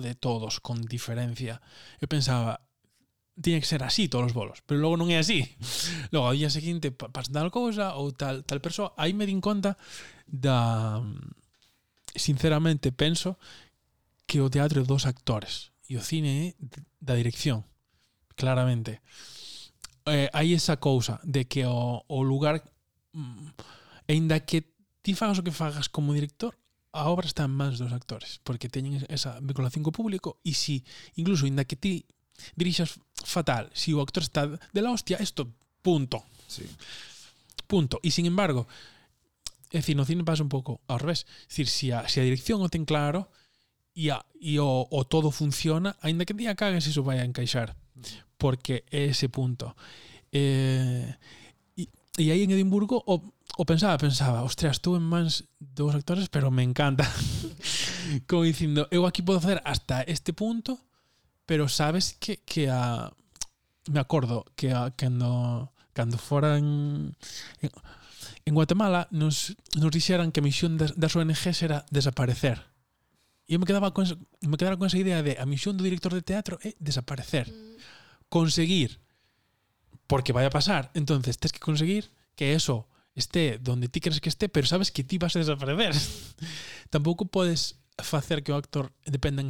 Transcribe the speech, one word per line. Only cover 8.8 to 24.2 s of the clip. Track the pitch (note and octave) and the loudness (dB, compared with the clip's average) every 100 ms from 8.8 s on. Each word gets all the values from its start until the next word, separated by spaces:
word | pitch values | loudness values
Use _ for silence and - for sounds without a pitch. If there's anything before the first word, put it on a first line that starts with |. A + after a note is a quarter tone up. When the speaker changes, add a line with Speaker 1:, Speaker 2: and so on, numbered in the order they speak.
| G3+ - | -4 -2
Speaker 1:
Aí | D#3 | -2
me | G3+ G3+ | 0 0
din | F#3+ | 0
conta | G3+ G#3 G3 G3 - - - - - | 0 0 0 -2 -8 -18 -18 -20 -10
da... | C3+ C3+ B2+ A#2 A2+ A2 G#2+ A2+ - - - _ _ _ _ _ _ - | -2 2 4 4 2 0 -2 -6 -8 -14 -18 _ _ _ _ _ _ -14
Sinceramente, | - - C#3 D#3+ D3+ D#3+ D3+ C3+ | -4 -2 2 2 4 2 2 0
penso | B2+ D3 E3 F3+ F#3 - - - _ _ _ _ _ - | 0 0 0 -2 -6 -12 -20 -20 _ _ _ _ _ -2
que | D3 | 2
o | C3+ | 4
teatro | C#3 D3 D3 | 4 2 2
é | |
dos | B2+ C#3 C3 | 4 2 2
actores | B2+ - A2 - - - _ - | -2 -2 -2 -4 -10 -12 _ -10
e | B2+ | -8
o | |
cine | - D#3+ D3+ | -2 0 0
é | C#3 F3 - | 0 -2 -6
d-, | C3+ - - _ | -14 -14 -20 _
da | C3+ | -2
dirección, | A#2+ A#2 - D#3 A2+ - _ _ _ _ _ _ | 0 0 0 0 -2 -4 _ _ _ _ _ _
claramente. | - C3 B2+ B2+ A#2+ A2+ G#2+ _ - - - - - - _ - _ - | -2 0 2 2 2 -2 -8 _ -20 -20 -18 -18 -18 -20 _ -20 _ 0
Eh, | D3 C#3 | 2 2
hai | D3 D#3+ | 2 4
esa | E3+ - D3+ | 4 2 2
cousa | D3 C3 B2 A2 | 4 2 2 -4
de | E3+ C#3 B2+ | -2 -2 0
que | C#3+ B2+ | 0 0
o, | A#2+ A#2+ A#2 - | 0 -2 -4 -4
o | C#3 C3+ | -2 0
lugar, | C3+ D3+ D#3 - _ _ _ _ | 2 2 0 -4 _ _ _ _
mm, | D#3+ B2+ A2 D3+ - - - - - - | -12 -12 -14 -18 -18 -20 -20 -20 -10 0
aínda | D3+ | 2